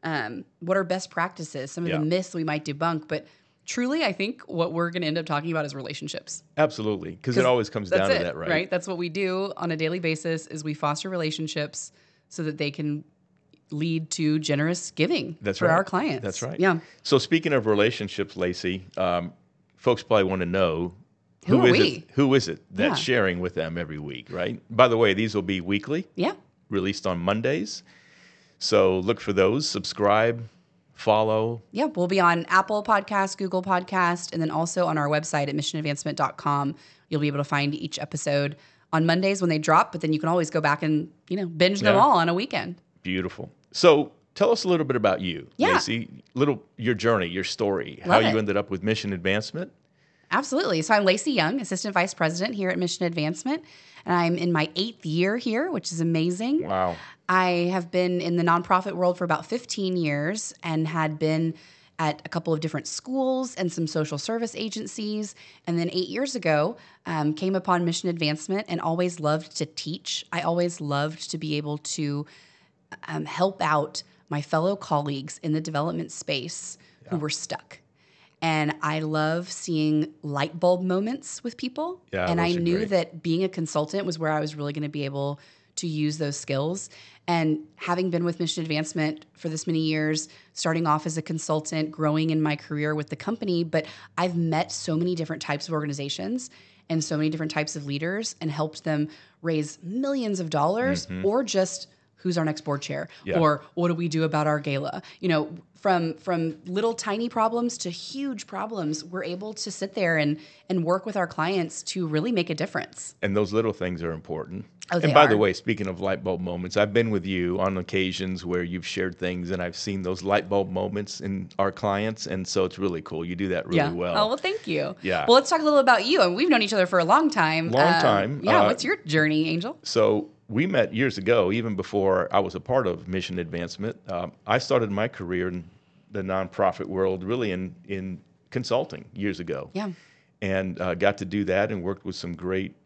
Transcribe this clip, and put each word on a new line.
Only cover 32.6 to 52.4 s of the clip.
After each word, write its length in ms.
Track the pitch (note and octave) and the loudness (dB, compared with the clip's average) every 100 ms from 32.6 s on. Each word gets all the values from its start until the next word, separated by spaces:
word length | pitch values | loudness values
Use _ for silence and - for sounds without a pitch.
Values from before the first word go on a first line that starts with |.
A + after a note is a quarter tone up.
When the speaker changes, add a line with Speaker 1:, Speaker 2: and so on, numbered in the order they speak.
| F#3+ G#3+ | 4 -2
Speaker 1:
Podcasts, 540 | G#3 G#3 G3+ G3+ G3 - | 2 0 2 -2 -2 -2
Google 240 | F#3+ F#3 | -4 -2
Podcasts, 680 | F#3 F#3 F#3 F#3 F3 F3 - | 0 -2 0 2 2 2 -4
and 100 | E3+ | -2
then 100 | D#3+ | -2
also 340 | D#3 E3 - E3+ | 0 -2 0 2
on 120 | D#3 | 2
our 100 | C#3+ | 2
website 420 | D3+ D#3 D3+ C#3+ | 0 0 -2 0
at 60 | D3 | -2
missionadvancement 600 | C#3+ D#3+ D3+ C#3+ D#3 C#3+ | -2 -4 -4 -4 -4 -2
dot 220 | C#3 - | -2 -2
com. 380 | D3 C#3+ C#3+ C#3 - _ _ | -2 0 0 -4 -14 _ _
You'll 120 | D#3 | 0
be 60 | D3 | 0
able 120 | C#3+ | 0
to 40 | |
find 300 | C#3 C#3+ C#3+ D3 | -2 0 0 -2
each 240 | D3+ - | -6 -8
episode 560 | D3+ D3 - C#3+ C#3+ D3 - _ _ | -8 -6 0 0 0 -4 -18 _ _
on 140 | D#3+ D#3+ | 0 4
Mondays 360 | E3+ G3 G3 | 4 2 2
when 80 | F3 | 2
they 80 | D#3 | 2
drop, 320 | D#3 D#3+ - | 6 6 4
but 100 | E3+ | -2
then 120 | D#3+ | 0
you 60 | D#3 | 0
can 100 | D#3+ | 2
always 200 | F3 D#3+ | 0 2
go 120 | D#3+ | 2
back 220 | D3+ C#3+ | 2 2
and, 260 | D#3 D3+ E3+ _ _ | 2 0 -2 _ _
you 60 | F#3 | -4
know, 80 | F#3 | -4
binge 340 | E3 F3+ G3+ | 2 2 4
them 140 | G3+ G3 | 4 6
Speaker 2:
Yeah. 60 | |
Speaker 1:
all 100 | C4 G#3 | 6 6
on 120 | E3 | 4
a 40 | |
weekend. 420 | F3 A#3 - F3 F3 _ _ | 0 -2 -6 -6 -10 _ _
Speaker 2:
Beautiful. 480 | F2+ F#2 F2+ - F#2+ _ _ | -4 -2 -2 -6 -14 _ _
So 400 | - F3 D3+ C#3 _ _ - | 6 8 8 6 _ _ 2
tell 160 | G#3 | 4
us 120 | A3+ | 4
a 40 | F#3 | 2
little 180 | F3 C#3+ | 2 2
bit 100 | B2 | 2
about 240 | G#2 F#2 | 4 2
you, 260 | F#2 D#2+ - - | -2 -6 -10 0
Speaker 1:
Yeah. 160 | F4+ | 2
Speaker 2:
Lacey. 360 | C5+ - A#2 - - _ B2+ | 4 2 -4 -4 -16 _ 0
Little, 280 | C#3+ A#2+ - - | 2 2 -6 -6
your 160 | A#2 | -2
journey, 340 | A2+ A2+ A2+ F2 | 2 4 2 2
your 160 | F2 | -2
story, 560 | F#2+ - G2+ F#2+ - - | -4 -2 0 0 -4 -8
how 80 | F3+ | 4
Speaker 1:
Love 120 | A2+ | 4
Speaker 2:
you 60 | A2+ | 6
Speaker 1:
it. 80 | A2 | 2
Speaker 2:
ended 180 | G#2 G2+ | 2 0
up 140 | G2+ | -2
with 140 | F#2+ | -4
Mission 300 | G2 A2 G2+ | 0 -2 -2
Advancement. 580 | F#2+ F2+ G2+ G#2+ D#3 F#3 _ _ _ _ _ _ | -4 0 0 -2 -10 -12 _ _ _ _ _ _
Speaker 1:
Absolutely. 500 | G#3 C#4+ C4 F#4+ E3 | -2 0 -2 0 0
So 120 | D#3 G#3+ | 4 4
I'm 100 | G3 | 6
Lacey 260 | G3 - | 2 2
Young, 280 | B3 D#3 C4 | 2 2 0
Assistant 340 | G#3+ F#3+ A3 | -4 -4 0
Vice 200 | G3+ G3+ | 0 0
President 420 | - D#3+ E3+ | 0 0 0